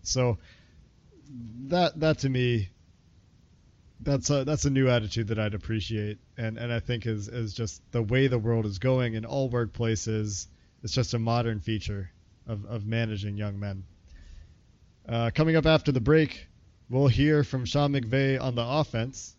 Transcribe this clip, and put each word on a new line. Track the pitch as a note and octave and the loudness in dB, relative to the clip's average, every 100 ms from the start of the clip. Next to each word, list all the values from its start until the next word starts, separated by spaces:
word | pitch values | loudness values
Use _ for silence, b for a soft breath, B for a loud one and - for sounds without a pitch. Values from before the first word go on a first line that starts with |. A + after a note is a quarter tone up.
So | - B2+ B2 G#2+ b b b b - _ _ - - B2+ A#2 A#2 C3+ | -2 0 2 0 b b b b -20 _ _ -20 -18 -16 -14 -14 -2
that, | F3 E3+ D#3 | 2 2 2
that | D#3 D3+ | 2 2
to | C#3 | 0
me, | C3 B2 A#2 F#2+ _ - _ _ _ _ _ _ _ _ _ - _ | 2 2 2 -2 _ -20 _ _ _ _ _ _ _ _ _ -20 _
that's | A#2 C#3 - | -2 0 2
a, | C#3+ | 0
that's | C3 D3+ | 2 0
a | C#3+ | 2
new | C3+ C3 | 4 4
attitude | A#2+ G#2+ A#2 G#2+ | 4 2 -4 -2
that | A2 | -2
I'd | G#2+ | -2
appreciate, | G#2 - A2 F2+ A2 G#2 G#2+ _ - | -4 -4 -4 -4 -4 -4 -8 _ -8
and, | A2+ A2+ | -8 -6
and | A#2+ | -4
I | A#2 | -4
think | - A#2+ A2+ | -2 -4 -2
is, | G#2+ G2+ | -4 -6
is | B2 A2 | -6 -6
just | G2 A2+ - _ | -4 -6 -8 _
the | A#2 | -4
way | G#2+ B2+ C3+ | 0 4 4
the | B2 | 2
world | G#2+ A2+ | 2 0
is | G#2+ G2 | 0 0
going | B2+ C3 A#2+ | 2 2 0
in | A2+ A2+ | -4 -4
all | C#3 C3+ | -2 0
workplaces. | A#2+ A#2 - A2+ A2 A2+ A2 G#2+ F#2+ - b b b | 0 -2 -2 -2 -2 -2 -2 -4 -6 -12 b b b
It's | A2 | -4
just | - A#2+ | -2 0
a | A#2+ | 0
modern | A2+ A#2 A#2 G#2+ | 0 0 0 -2
feature | A2 A2 - G2+ F#2 - _ _ - | -4 -4 -4 -8 -10 -14 _ _ -10
of, | G#2+ | -10
of | G2+ A2 G#2 | -8 -8 -2
managing | A2+ A2+ G#2+ G#2 G2+ | -2 -2 -4 -6 -6
young | G#2 G2 | -6 -6
men. | G2+ G2 F#2+ - - b b b b b _ _ _ _ - | -8 -8 -12 -20 -20 b b b b b _ _ _ _ -6
Uh, | A#2 A#2 | -2 0
coming | - D#3+ D#3+ | 2 4 4
up | D#3 | 6
after | D#3+ - | 4 4
the | C3 | 2
break, | G#2+ D#3 D#3 - - - - _ _ | 6 6 6 -2 -20 -20 -20 _ _
we'll | B2+ C#3 | 4 4
hear | A2+ D3 D3+ | 6 4 4
from | C#3+ C3 | 2 -2
Sean | B2 C#3+ C#3+ | -2 0 2
McVay | C#3 A#2 C3 C3+ C3+ | 0 0 0 2 0
on | C3 | 0
the | A#2+ | -2
offense. | A#2 D3 D3 A2+ A#2+ C3+ - | -2 0 0 -2 -4 -6 -18